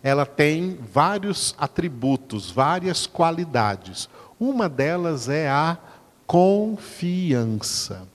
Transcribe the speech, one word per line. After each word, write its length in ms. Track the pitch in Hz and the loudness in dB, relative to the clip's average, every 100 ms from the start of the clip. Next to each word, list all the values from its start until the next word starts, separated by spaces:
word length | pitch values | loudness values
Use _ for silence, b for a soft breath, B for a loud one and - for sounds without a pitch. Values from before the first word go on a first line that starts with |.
ela 240 | 135 143 139 | 2 2 0
tem 500 | - 147 156 185 175 113 | 2 2 2 -4 -6 -2
vários 600 | 135 165 202 202 185 - - | 2 2 2 -4 -4 -4 -4
atributos, 920 | 143 - 170 123 131 135 - 110 - | -4 -2 -4 -2 0 0 -2 -10 -6
várias 560 | 90 139 180 185 170 - | 0 2 2 -2 -2 -4
qualidades. 1000 | - 165 165 170 127 107 95 92 90 - B B B | 0 2 2 0 2 2 -2 -10 -12 -14 B B B
Uma 300 | 247 262 190 | -2 0 0
delas 600 | 131 143 175 170 143 117 | 0 0 0 -2 -4 -2
é 200 | 151 151 | -2 0
a 300 | 143 160 170 B B B _ - | 2 2 -2 B B B _ 2
confiança. 1800 | 175 185 202 214 214 - - 175 180 180 123 113 107 - - - 98 95 | 4 6 4 0 -6 -10 -6 -2 0 2 2 2 -2 -4 -6 -8 -12 -16